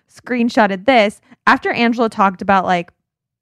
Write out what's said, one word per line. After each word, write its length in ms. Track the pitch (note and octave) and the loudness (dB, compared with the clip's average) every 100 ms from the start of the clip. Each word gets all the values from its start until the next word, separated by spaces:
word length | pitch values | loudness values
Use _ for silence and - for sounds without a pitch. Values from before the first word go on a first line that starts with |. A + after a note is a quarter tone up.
| _ | _
screenshotted 720 | - - B3 A#3 A#3+ G#3 F#3+ | -20 -8 -4 -2 0 0 0
this 360 | G3+ C4 G#3 - _ - - | 0 2 2 -2 _ -6 0
after 240 | B3+ G4 | 0 -2
Angela 380 | - A#3 A#3 A3+ | -2 0 0 -2
talked 340 | A3 G3 F#3 | 0 -2 -2
about, 220 | G3 G3 | 0 0
like, 280 | F#3 F3+ E3+ _ _ _ _ _ | 0 -2 -4 _ _ _ _ _